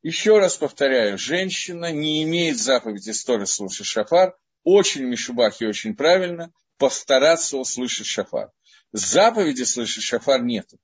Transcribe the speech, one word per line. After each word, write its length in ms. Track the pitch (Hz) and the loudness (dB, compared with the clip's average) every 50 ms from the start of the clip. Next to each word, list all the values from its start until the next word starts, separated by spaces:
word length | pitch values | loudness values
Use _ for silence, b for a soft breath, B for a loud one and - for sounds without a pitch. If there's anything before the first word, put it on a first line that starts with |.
Ещё 360 | - 160 165 - - 214 214 214 | -8 -6 -6 -2 4 6 6 6
раз 160 | 196 175 - | 6 4 0
повторяю, 600 | - 151 139 - - 143 135 131 123 110 104 98 | -2 -4 -6 -2 0 0 2 4 2 2 2 -2
женщина 760 | 95 - 120 156 180 190 190 185 - - 185 175 170 170 170 | -4 -6 -4 -2 -2 -2 -4 -6 -8 -8 -8 -10 -8 -8 -6
не 320 | 160 147 151 156 151 156 156 | -4 -4 -2 -2 -2 -2 -2
имеет 340 | 156 165 175 170 160 139 117 | -2 0 0 0 0 -2 -2
заповеди 540 | - 131 131 120 - 113 104 101 98 110 | 0 2 0 0 0 -4 -8 -8 -8 -8
с 100 | 107 - | -8 -6
Торы 240 | - - 123 107 101 | -2 -2 -2 -2 0
слушать 400 | 95 - - 101 95 - - 101 | -4 -4 -6 -6 -10 -10 -10 -10
шафар, 500 | - - 113 107 - 160 175 185 185 - _ _ _ _ _ _ | -6 -4 -4 -2 2 4 4 4 2 0 _ _ _ _ _ _
очень 400 | 165 190 208 185 - - 143 131 | 4 6 6 6 4 -2 -4 -4
мишубах 560 | 127 120 113 - - 123 120 120 107 - - | -4 -4 -6 -6 -6 0 2 0 0 0 -2
и 60 | 113 | -4
очень 280 | 110 104 - - 110 107 | -4 -4 -4 -6 -8 -4
правильно 560 | - 139 160 175 190 185 175 175 170 170 165 _ _ _ _ _ | 0 4 4 4 4 2 -2 -6 -10 -12 -16 _ _ _ _ _
постараться 800 | _ 139 127 - - - - 139 131 139 156 165 165 - - 143 | _ 0 0 0 -2 -2 2 2 4 6 4 4 4 0 -6 -4
услышать 500 | 135 131 - - 123 127 120 - - - | -6 -6 -6 -6 -6 -6 -6 -6 -6 -6
шафар. 440 | - - - 95 - - 62 52 - _ _ b b b b b _ | -6 -6 -6 -6 -4 -6 -8 -8 -8 _ _ b b b b b _
Заповеди 720 | - 107 - - - 165 202 233 226 226 190 156 135 127 | -8 -6 -4 0 4 4 4 4 4 2 0 0 -2 -2
слышать 400 | 123 - - 120 117 101 - 110 | -4 -4 -4 -4 -4 -6 -6 -8
шафар 400 | - - 120 113 - 139 135 127 | -6 -4 -4 -2 0 0 0 0
нету 360 | 120 120 120 101 - _ _ _ | 0 -2 -4 -4 -6 _ _ _